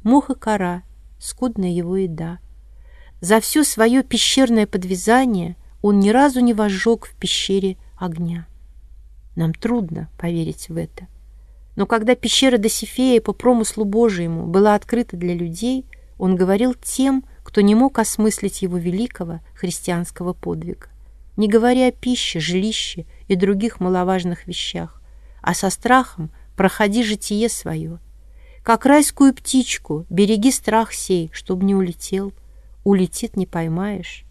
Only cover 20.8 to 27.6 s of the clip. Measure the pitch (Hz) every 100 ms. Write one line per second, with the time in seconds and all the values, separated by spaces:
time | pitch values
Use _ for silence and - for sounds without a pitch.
20.8 | - - - - - - 214 220 240 254
21.8 | 254 247 247 247 - 170 156 180 214 220
22.8 | - - 160 - - 190 190 196 226 -
23.8 | 185 180 180 190 180 175 - 175 - 170
24.8 | 165 - - - - - - 269 190 -
25.8 | 349 370 349 - 160 - - - 190 -
26.8 | 208 214 220 208 - 208 226 -